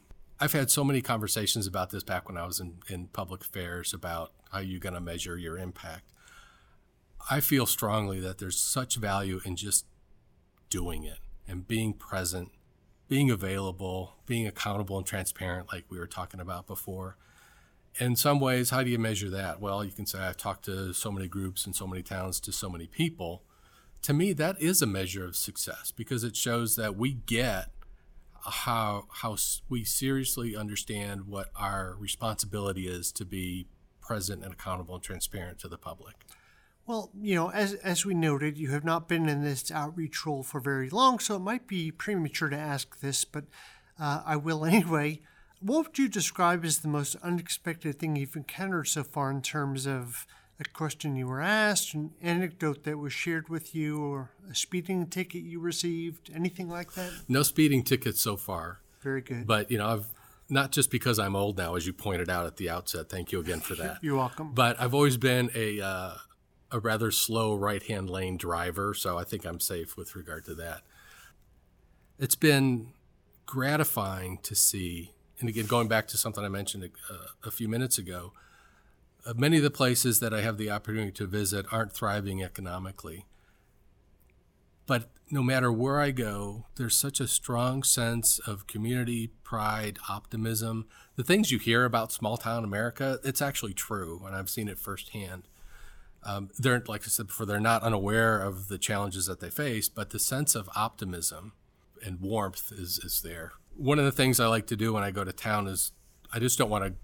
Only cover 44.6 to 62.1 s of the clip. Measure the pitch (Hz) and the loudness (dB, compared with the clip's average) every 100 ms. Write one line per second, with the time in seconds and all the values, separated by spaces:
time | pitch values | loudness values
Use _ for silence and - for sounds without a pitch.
44.6 | 160 214 165 156 151 156 - - - - | 6 6 8 4 2 -2 -10 -20 -20 -6
45.6 | 190 311 311 - 262 202 - - 175 175 | 2 2 2 2 2 2 0 4 4 4
46.6 | 165 151 151 147 139 - 175 175 175 - | 2 0 2 0 0 -4 -2 -2 -2 -6
47.6 | 175 165 156 143 160 143 135 156 - - | -4 -4 -4 -2 0 0 -2 -6 -8 -6
48.6 | 190 175 135 151 131 151 135 139 - 151 | -2 0 0 -2 -2 -2 0 0 -2 -2
49.6 | 139 135 139 135 120 120 - - _ - | -2 -2 -2 -2 -4 -10 -12 -18 _ -12
50.6 | 147 - 156 - 151 131 127 131 175 214 | -10 -4 -4 -4 -2 -2 -2 0 2 4
51.6 | 214 190 - 151 156 - 175 170 180 - | 4 2 0 -4 -6 -4 0 2 0 0
52.6 | 156 143 151 147 143 - 175 165 160 160 | -2 0 -4 -4 -4 -4 -2 -2 -2 -6
53.6 | - 160 151 151 147 139 127 - 196 - | -6 -2 0 0 -2 -4 -6 -14 -6 -4
54.6 | - 180 170 185 170 180 185 175 165 170 | -2 -2 0 0 0 -2 -4 -6 -8 -4
55.6 | 170 165 175 165 165 165 - 160 180 180 | -2 0 0 0 -4 -8 -10 -2 -2 -2
56.6 | 175 175 175 185 180 - - 131 147 - | -6 -6 -6 -8 -8 -6 2 4 6 6
57.6 | 151 131 120 131 113 - 113 98 - 87 | 8 8 4 2 2 0 0 0 -2 -4
58.6 | 82 98 - - 135 135 123 120 110 107 | -6 -10 -18 -10 -4 -4 -4 -4 2 4
59.6 | 101 113 107 110 104 - - - - 139 | 4 2 2 0 -2 -12 -18 -16 0 2
60.6 | 135 151 - 120 127 110 98 98 101 95 | 2 4 2 4 2 2 4 2 2 2
61.6 | 85 87 87 90 104 | 0 0 -2 -4 -2